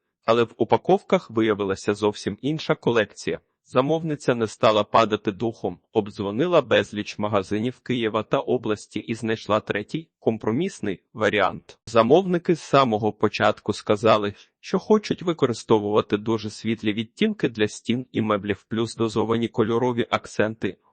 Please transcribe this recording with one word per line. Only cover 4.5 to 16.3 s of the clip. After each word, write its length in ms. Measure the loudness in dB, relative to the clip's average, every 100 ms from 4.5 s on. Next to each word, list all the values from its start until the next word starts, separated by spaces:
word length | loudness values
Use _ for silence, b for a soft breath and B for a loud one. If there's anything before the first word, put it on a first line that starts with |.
| 2 2 4
падати 480 | 2 2 2 0 -2
духом, 480 | -4 -6 -6 -8 -8 _
обдзвонила 680 | -4 -4 -6 -6 -2 2 2
безліч 580 | 4 2 0 -6 -8 -6
магазинів 600 | -2 0 0 -2 -4 -6
Києва 440 | -6 -2 0 -2
та 160 | -2 -2
області 600 | 0 -2 0 -4 -4 -10
і 160 | -6 -6
знайшла 440 | -4 -4 0 -2
третій, 500 | 0 -6 -4 -10 -10 _
компромісний 800 | -2 -2 -2 -2 -2 -4 -6 -6 _
варіант. 640 | -2 0 2 0 -2 -14 -20 0
Замовники 720 | 2 6 4 4 -2 0 -2
з 40 |
самого 540 | 2 4 4 2 0
початку 600 | 0 -2 2 0 0 -4
сказали, 600 | -4 0 2 4 4 2 -6 -18 _
що 200 | -4 -4
хочуть 420 | 2 2 2 -4
використовувати 960 | -4 0 0 0 2 2 4 0 2 -2
дуже 320 | 0